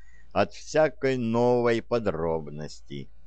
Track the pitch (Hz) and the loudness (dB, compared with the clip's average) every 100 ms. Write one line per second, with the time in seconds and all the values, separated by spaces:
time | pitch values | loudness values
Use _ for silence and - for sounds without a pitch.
0 | - - - 95 101 - - 151 156 - | -14 -14 -4 0 0 -2 -2 2 2 2
1 | 135 131 113 117 123 123 120 117 - 120 | 0 0 2 4 4 4 4 2 2 0
2 | 104 78 82 80 73 73 73 - - 69 | 0 0 0 0 -2 -8 -10 -10 -12 -10
3 | 65 - | -10 -12